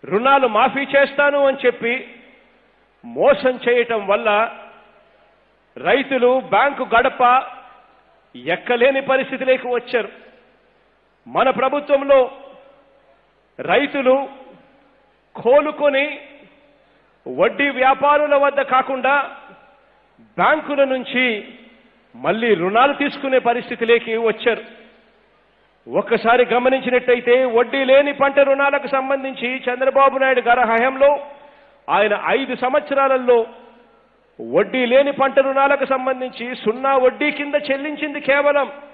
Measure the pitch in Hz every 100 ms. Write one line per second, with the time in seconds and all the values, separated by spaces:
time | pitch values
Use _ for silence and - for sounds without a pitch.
0 | - 185 254 277 254 214 254 269 269 277
1 | 277 277 285 285 277 269 254 240 226 247
2 | - - - _ _ _ _ _ _ _
3 | 120 120 214 277 262 247 240 247 233 226
4 | 196 208 226 208 233 - - - _ _
5 | _ _ _ _ _ _ _ - 143 247
6 | 269 262 247 262 190 196 269 277 247 226
7 | 254 254 247 254 254 - - - _ _
8 | _ _ _ 120 127 180 - 240 254 269
9 | 269 262 262 262 254 254 247 240 240 240
10 | 202 - - _ _ _ _ _ _ _
11 | _ _ - 135 254 233 262 285 285 277
12 | 277 277 247 - - - - _ _ _
13 | _ _ _ _ _ - 131 196 285 285
14 | 254 262 269 - - - _ _ _ _
15 | _ _ _ - 226 285 302 294 294 269
16 | 294 277 - - - _ _ _ _ _
17 | _ _ - 127 202 220 285 254 262 269
18 | 285 294 294 285 277 277 269 262 262 269
19 | 254 285 262 - - 190 _ _ _ _
20 | _ _ 113 - 202 311 302 285 277 262
21 | 247 240 254 214 - - - _ _ _
22 | _ 117 135 208 233 190 180 220 269 285
23 | 285 - 277 262 240 240 - 247 226 233
24 | 233 226 233 214 247 220 - - - _
25 | _ _ _ _ _ _ _ _ - 139
26 | 202 226 220 247 247 233 247 262 247 247
27 | 247 247 240 247 262 226 240 269 262 269
28 | 285 285 277 277 277 277 277 277 277 269
29 | 262 269 262 262 240 262 254 247 262 254
30 | 269 262 262 247 233 240 226 226 254 269
31 | 277 285 - - - _ _ _ - 170
32 | 214 202 156 208 262 247 247 285 294 277
33 | 269 262 247 240 226 - - - _ _
34 | _ _ _ _ 117 139 208 262 240 254
35 | 277 277 269 269 269 269 277 277 269 269
36 | 254 254 254 - 240 240 214 233 269 269
37 | 254 254 294 285 285 294 285 269 294 294
38 | 302 285 294 285 285 285 254 - -